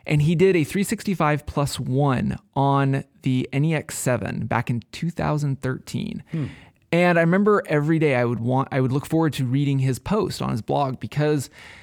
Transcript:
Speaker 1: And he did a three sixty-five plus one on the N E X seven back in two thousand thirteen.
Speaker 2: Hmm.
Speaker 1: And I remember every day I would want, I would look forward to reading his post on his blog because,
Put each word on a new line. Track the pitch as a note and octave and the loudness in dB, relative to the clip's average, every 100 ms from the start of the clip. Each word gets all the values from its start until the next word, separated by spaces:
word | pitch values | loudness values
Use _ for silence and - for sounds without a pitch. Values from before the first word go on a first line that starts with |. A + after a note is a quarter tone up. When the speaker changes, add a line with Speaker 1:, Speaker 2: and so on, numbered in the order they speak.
| - | -2
Speaker 1:
And | D3+ | 2
he | D3 E3 | 2 4
did | F#3+ F3+ | 4 4
a | |
three | C#3+ G3+ | 2 0
sixty-five | G3 G#3 - F3+ D3+ D3+ - | -2 -2 -4 0 0 0 -2
plus | - C#3+ - | -4 -2 -4
one | C3 C3 C#3+ B2+ - - - C#3 | -2 0 2 2 -2 -4 -6 -2
on | C#3 C#3 C#3 C3+ - _ | 2 2 2 0 -4 _
the | C3 B2+ - | -2 -2 0
N | C#3 D#3+ | 0 0
E | |
X | D#3 - - | 0 -4 -6
seven | - A#2+ G2 - A2+ | -2 -2 -2 -6 -2
back | A2+ - | -2 -2
in | A#2+ - | -4 -6
two | - E3 | -8 -6
thousand | - D#3 D3+ D3 C3+ | -4 -2 0 -2 -4
thirteen. | C3 B2+ - - - - - | -4 -6 -8 -8 -6 -10 -8
Speaker 2:
Hmm. | E3 A#2 - - _ _ | -6 -6 -10 -20 _ _
Speaker 1:
And | E3+ F3+ E3+ | 2 4 4
I | |
remember | E3 F#3+ G#3 G3+ - | 4 4 4 2 2
every | D3+ D3 D#3+ | 0 2 2
day | D#3 B2 | 2 2
I | |
would | A#2+ A#2+ | 0 0
want, | A#2+ C3 C3+ | 0 0 0
I | C#3 | 0
would | C3 | 0
look | C#3 - | 0 0
forward | D#3+ D#3+ | 0 0
to | - B2+ | 0 0
reading | C3+ C#3+ C3+ | 0 2 2
his | C3 B2+ | 0 -2
post | - G#3+ G#3+ - | -2 0 0 -4
on | C3 | -4
his | B2 | -4
blog | G#2 C#3+ C3+ B2 | -2 -2 -2 -4
because, | - D3 D3+ D3+ - - - - | -6 -2 0 0 -2 -12 -20 -20